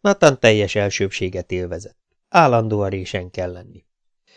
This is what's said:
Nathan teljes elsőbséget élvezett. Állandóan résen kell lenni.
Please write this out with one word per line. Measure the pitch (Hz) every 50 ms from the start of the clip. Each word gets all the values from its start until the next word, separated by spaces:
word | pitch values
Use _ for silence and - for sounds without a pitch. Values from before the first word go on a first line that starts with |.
Nathan | - 202 196 - - 151 135 -
teljes | - 113 110 107 101 95 -
elsőbséget | 107 101 101 - - 98 98 - - 98 92 92 90 87 -
élvezett. | 92 90 90 87 87 80 - - - _ _ _ _ _ _ _
Állandóan | - 175 160 135 120 117 113 110 107 104 101 95
résen | 98 95 92 - - 98 90 90
kell | - 95 90 90
lenni. | 87 90 - - - - - _ _ _ _ _ _ _ _ _ _